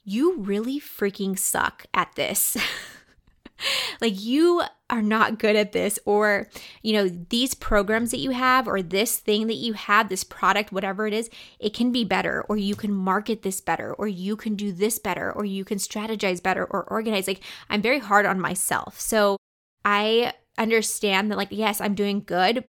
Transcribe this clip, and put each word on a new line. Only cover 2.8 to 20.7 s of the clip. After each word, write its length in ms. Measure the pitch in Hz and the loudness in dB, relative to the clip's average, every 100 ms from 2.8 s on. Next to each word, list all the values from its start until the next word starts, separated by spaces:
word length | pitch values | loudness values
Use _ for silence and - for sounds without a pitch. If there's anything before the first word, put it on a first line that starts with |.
| - - _ _ _ _ - - 539 539 - - | -12 -20 _ _ _ _ -20 -8 -4 -2 -4 -2
Like, 200 | 233 190 | -2 -2
you 400 | 214 277 339 349 - - - | 0 4 6 4 0 -6 -4
are 120 | 233 | 0
not 380 | 214 220 214 220 | 2 4 2 2
good 160 | 220 214 | 2 4
at 160 | 208 | 2
this, 260 | 180 190 - - | 0 -2 -2 2
or, 440 | 208 208 202 220 - - - | 4 4 2 -2 -14 -20 -8
you 100 | 220 | 0
know, 140 | 214 190 175 170 | 2 2 -2 -4
these 240 | 233 254 | 0 0
programs 580 | - - 208 202 220 233 | -2 0 2 2 0 0
that 80 | 254 | -2
you 120 | 269 | -2
have, 360 | 247 254 254 233 | 0 2 2 2
or 140 | 196 | -2
this 360 | 170 190 240 - | 0 0 0 -2
thing 300 | - 208 220 | 0 0 0
that 80 | 226 | -2
you 180 | 233 | -4
have, 360 | 208 - 208 208 | -4 2 2 2
this 140 | 185 | -2
product, 480 | - - 190 196 214 | -8 0 2 2 0
whatever 360 | 190 196 190 214 | -4 -4 -2 -2
it 60 | |
is, 160 | 214 233 - - - | -2 -4 -10 -20 -8
it 140 | - | -6
can 180 | - 247 | 0 0
be 120 | 247 | 0
better, 400 | 208 185 180 - - | 0 0 0 -2 -2
or 80 | 214 | -2
you 180 | 202 202 | -2 -2
can 180 | 208 | -2
market 480 | 196 190 190 214 214 | -2 0 0 0 -4
this 200 | 190 185 | -4 -4
better, 320 | - 165 107 | -4 -4 -4
or 140 | - 214 | -4 -4
you 280 | 180 185 214 | -4 -6 -4
can 200 | 220 202 | -4 -4
do 160 | 202 | -4
this 280 | 175 214 - | -2 -2 -2
better, 320 | 208 175 - | -4 -4 -4
or 140 | - 208 | -4 -4
you 180 | 196 | -4
can 140 | 190 202 | -4 -6
strategize 640 | - 214 220 214 196 180 | -6 -6 -6 -2 -2 0
better 220 | 196 185 185 | -2 -2 -2
or 180 | 202 | -4
organize. 440 | - 208 226 202 190 | -4 -4 0 0 -2
Like, 140 | 190 - - - | -6 -8 -16 -4
I'm 120 | 208 | 0
very 180 | 214 285 | 2 0
hard 260 | 196 208 202 | 4 4 6
on 160 | 185 | 2
myself. 580 | - 185 - - - - | -2 -2 -2 -2 -4 -8
So 380 | - 220 202 196 _ _ _ _ 202 | 0 4 4 2 _ _ _ _ 0
I 480 | 202 214 226 240 - _ - | 2 4 2 2 -4 _ -2
understand 760 | 220 | 2